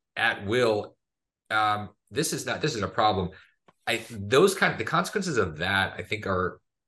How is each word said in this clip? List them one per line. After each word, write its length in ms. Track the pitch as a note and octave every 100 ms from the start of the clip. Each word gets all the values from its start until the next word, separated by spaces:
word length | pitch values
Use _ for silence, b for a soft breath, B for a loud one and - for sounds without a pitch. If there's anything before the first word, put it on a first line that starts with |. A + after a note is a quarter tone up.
| _ -
at 300 | A2 G2+ G2
will. 500 | A#2+ A#2+ G#2 F2+ - _ _ _ _ _
Um, 400 | G#2+ G#2+ G#2 G2+ - _
this 220 | A2 E3
is 120 | - B2+
not, 160 | G#2
this 140 | A#2+ A2
is 60 |
a 60 | F#2+
problem." 420 | - G#2+ F#2+ F2+ B B _ _ _ -
I, 140 | A2+ -
those 460 | A2+ G2 C3 F#3+ F#3+
kind 160 | F#3
of, 80 | G#2
the 40 |
consequences 540 | A2 D#3+ F#3 G#3+ F3+ B2+
of 200 | F2+ D2+
that, 360 | F2+ G2 F#2 -
I 60 |
think, 240 | F2+ G#2+ G2
are, 340 | F#2 F#2 - _ _